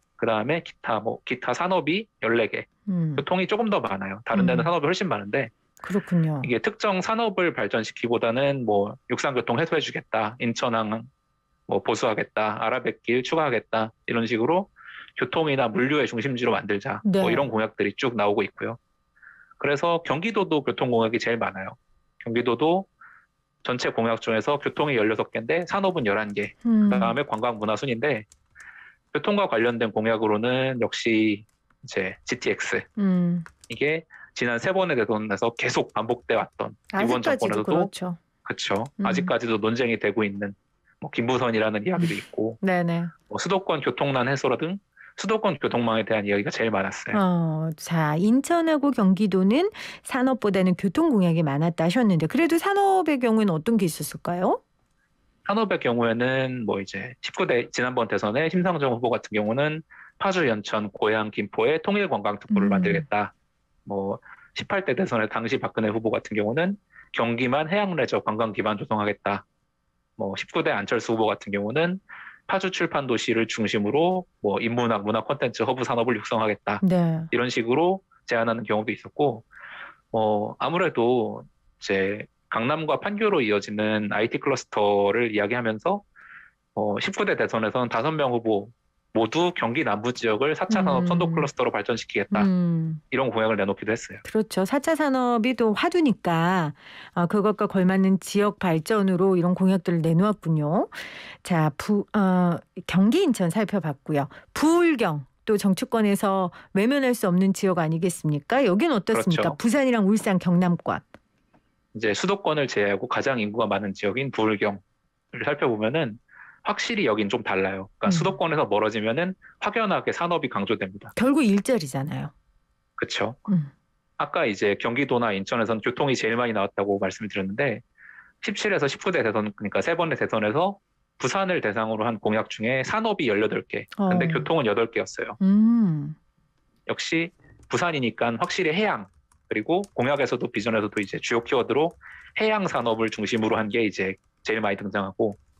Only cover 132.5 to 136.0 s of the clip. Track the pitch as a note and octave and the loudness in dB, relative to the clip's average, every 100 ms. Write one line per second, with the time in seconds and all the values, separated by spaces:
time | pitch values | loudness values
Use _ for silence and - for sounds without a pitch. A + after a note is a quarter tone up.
132.5 | - A2+ C3 B2+ G#3+ A3 G3 C3+ G#2 G#2+ | -4 -2 -2 -2 -2 -2 0 0 2 0
133.5 | - - - - - F#3+ F3+ E3+ D#3 D3+ | -2 -6 -8 -8 -2 2 2 2 0 0
134.5 | E3 B2+ A#2 A2+ G#2+ G2 - A2 - F#3+ | 0 2 2 0 -2 -4 -6 -8 0 4
135.5 | G3+ A3 A#3 G3 D#3 | 6 6 6 4 2